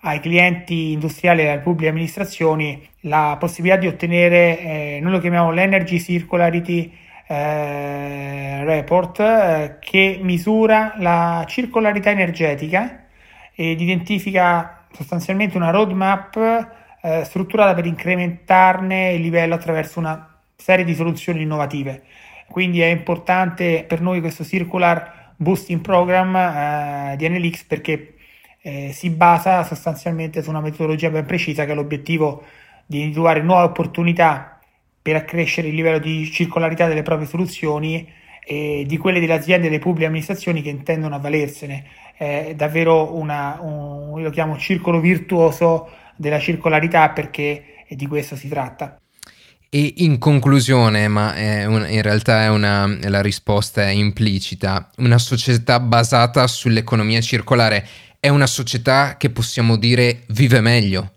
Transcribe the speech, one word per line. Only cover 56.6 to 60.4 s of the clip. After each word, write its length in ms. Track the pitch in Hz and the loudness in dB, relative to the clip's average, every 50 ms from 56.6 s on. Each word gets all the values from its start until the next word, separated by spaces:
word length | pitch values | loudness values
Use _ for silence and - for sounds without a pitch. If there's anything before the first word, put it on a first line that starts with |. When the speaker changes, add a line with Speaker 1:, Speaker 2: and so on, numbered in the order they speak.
| - 123 113 110 110 113 - 110 107 107 113 113 | 0 0 0 0 0 0 0 0 2 2 0 0
Speaker 2:
circolare 640 | 117 117 - 117 - - 135 120 117 110 107 101 98 - - - - - _ _ | 0 0 -2 -4 0 2 2 4 4 4 2 0 -2 -4 -16 -20 -20 -20 _ _
è 100 | - 143 | 2 4
una 180 | 143 143 139 123 | 4 4 4 2
società 680 | - - 131 117 - 123 117 - 131 135 143 135 - - | 0 -2 -4 -4 -4 -2 0 2 4 4 2 2 -2 -2
che 120 | - 127 | -2 -2
possiamo 480 | 117 - 117 - - - 117 117 113 107 | 0 -2 -4 -4 -2 0 2 2 2 4
dire 460 | 98 120 123 120 123 120 117 120 - _ | 4 2 4 4 4 2 2 -2 -6 _
vive 320 | 110 104 | 0 2